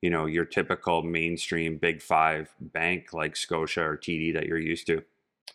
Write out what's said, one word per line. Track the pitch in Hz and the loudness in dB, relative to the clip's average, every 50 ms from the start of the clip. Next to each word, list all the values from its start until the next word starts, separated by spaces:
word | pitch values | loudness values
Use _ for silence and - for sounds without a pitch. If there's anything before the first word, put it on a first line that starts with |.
you | - 87 | 0 2
know, | 85 80 78 | 2 2 2
your | 78 78 85 85 | 2 2 0 0
typical | - - - 87 - 90 - - 92 85 82 82 | 0 0 0 0 0 0 -2 0 2 2 2 2
mainstream | 85 85 82 82 85 85 82 - - 85 82 82 80 80 | 0 0 0 0 -2 -2 -4 -4 -2 -2 0 0 0 -2
Big | 76 - 87 80 76 | 0 0 0 0 0
Five | - - 85 80 78 78 78 78 78 - _ - | 0 2 4 4 4 4 2 0 -4 -8 _ -16
bank | - 73 - 80 82 87 90 87 - - - | -14 -8 -4 -2 0 0 0 -2 -4 -6 -6
like | 80 78 78 78 | -4 -4 -2 -4
Scotia | - - - 87 80 80 78 - - 82 | -4 -4 -2 -2 -2 0 0 0 0 0
or | 78 76 | 0 -2
T | 73 - - 85 | -4 -4 -4 -2
D | 80 80 82 | 0 0 0
that | 78 80 - | 0 0 -2
you're | - 82 82 | -2 -2 -2
used | 80 80 82 82 - | 0 -2 -2 -2 0
to. | - 82 80 - _ _ _ _ _ _ _ _ - | 0 0 0 -2 _ _ _ _ _ _ _ _ -20